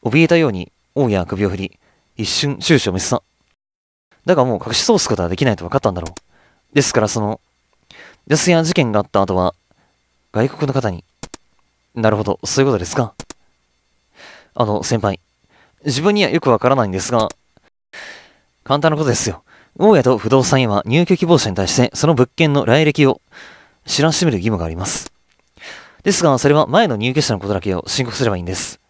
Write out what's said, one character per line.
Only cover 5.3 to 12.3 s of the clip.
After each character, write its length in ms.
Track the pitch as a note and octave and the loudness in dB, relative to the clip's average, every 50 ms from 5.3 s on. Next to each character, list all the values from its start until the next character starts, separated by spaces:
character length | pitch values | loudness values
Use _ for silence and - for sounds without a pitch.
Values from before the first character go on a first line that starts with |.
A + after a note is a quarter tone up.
| F#2 | -2
き 80 | F#2 - | 0 0
な 80 | C3 | 0
い 40 | A2 - | 0 -2
と 80 | F2 | -4
分 40 | E2+ | -4
か 80 | - C#3 | -4 0
っ 40 | |
た 100 | - A2 | 0 0
ん 20 | F#2 | -2
だ 80 | F2+ | -2
ろ 120 | E2+ - - | -8 -10 -14
う。 640 | - _ _ _ _ _ _ _ _ _ _ _ | -16 _ _ _ _ _ _ _ _ _ _ _
で 60 | C#3+ | 0
す 120 | C#3 - - | 0 2 2
か 80 | B2+ | 0
ら 60 | G#2+ G#2 | 0 0
そ 120 | - A#2 | -2 -4
の、 220 | G#2+ G#2 A2 - _ _ _ _ _ _ _ _ _ _ - - - - - _ _ - | -4 -4 -6 -8 _ _ _ _ _ _ _ _ _ _ -20 -20 -20 -20 -20 _ _ -2
で 100 | D3 D#3 | -2 0
す 140 | - F3+ | 2 2
や 120 | F3 E3 D#3+ | 2 2 2
事 100 | D#3+ E3+ | 0 0
件 180 | - D3 A#2 | 0 0 0
が 80 | G#2 G#2 | 0 -2
あ 40 | G2+ | -2
っ 60 | - | 0
た 120 | _ G2+ | _ -2
後 140 | G2 F#2 F#2+ | 0 0 0
は、 180 | F#2 F2+ F2+ - _ _ _ _ _ _ _ _ _ _ _ _ _ _ _ | 0 0 -2 -2 _ _ _ _ _ _ _ _ _ _ _ _ _ _ _
外 180 | - G#2+ A#2 C3+ | -4 -2 -2 -2
国 180 | - - D3+ C#3 | -2 -4 -4 -2
の 60 | C3 | -2
方 160 | C3+ B2 A2 | -2 -2 -2
に。 140 | F#2 E2+ - _ _ _ - - - - _ _ _ _ _ _ _ _ _ _ _ | -6 -6 -12 _ _ _ -18 -18 -18 -20 _ _ _ _ _ _ _ _ _ _ _
な 160 | A#2+ A2 A2 | -2 0 0
る 80 | A2 G#2 | 0 0
ほ 60 | G#2+ | -2
ど、 160 | G2+ | -4